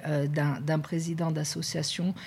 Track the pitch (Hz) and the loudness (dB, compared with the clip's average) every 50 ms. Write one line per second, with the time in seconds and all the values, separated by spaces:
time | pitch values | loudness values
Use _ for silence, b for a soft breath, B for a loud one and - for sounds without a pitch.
0 | - 156 151 147 143 143 147 156 147 147 139 - 135 147 160 156 147 - - 165 | 2 0 2 2 2 2 2 2 4 4 2 2 0 2 2 2 0 0 -2 -2
1 | 160 170 165 160 170 165 160 156 156 147 - 165 165 - - 170 151 147 - - | 0 0 -2 0 0 0 0 0 0 -2 -2 -4 -4 -4 -2 -2 -2 -2 -2 0
2 | 170 185 190 B B | 0 0 0 B B